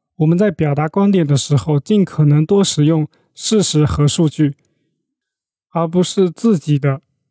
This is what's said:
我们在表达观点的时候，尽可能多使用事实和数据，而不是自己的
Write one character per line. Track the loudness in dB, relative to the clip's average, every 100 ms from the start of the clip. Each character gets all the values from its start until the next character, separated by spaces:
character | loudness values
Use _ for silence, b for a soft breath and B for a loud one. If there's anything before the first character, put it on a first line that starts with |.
| _ -4
我 | 0
们 | 0
在 | 0
表 | -2 -2 -2
达 | -2
观 | 0 0
点 | 2 0
的 | -2
时 | 0 -2
候， | 0 -2
尽 | 0 0 0
可 | 0 2
能 | 2 2
多 | 0 0
使 | 0 0
用 | 0 -2 _ _
事 | -12 -2 0
实 | 0 0 0
和 | 2 0
数 | 0 -2
据， | 0 -2 -4 _ _ _ _ _ _ _ _ _ _ _
而 | -4 -2
不 | 0
是 | 0 0 0
自 | 0 0 0
己 | 0 -2
的 | 0 -4 _ _ _